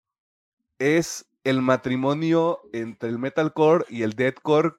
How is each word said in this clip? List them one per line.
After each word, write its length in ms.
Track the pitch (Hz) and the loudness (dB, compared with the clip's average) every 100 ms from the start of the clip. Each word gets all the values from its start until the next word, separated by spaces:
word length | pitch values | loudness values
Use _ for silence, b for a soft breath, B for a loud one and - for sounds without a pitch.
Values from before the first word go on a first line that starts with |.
| _ _ _ _ _ _ _ - | _ _ _ _ _ _ _ -4
es 500 | 135 160 165 - - _ | 0 2 0 -8 -16 _
el 180 | 135 131 | -2 0
matrimonio 960 | 127 127 127 127 135 147 160 165 165 170 - | 2 0 0 -2 -2 -2 0 0 0 -4 -8
entre 360 | 117 113 107 117 | -10 -10 -8 -6
el 100 | 117 | -6
metalcore 680 | 135 165 156 160 156 170 - | -4 -2 -2 2 4 4 0
y 140 | 117 | -4
el 120 | 110 | -4
deathcore 600 | 107 127 - - 151 160 | 0 -2 -2 0 2 2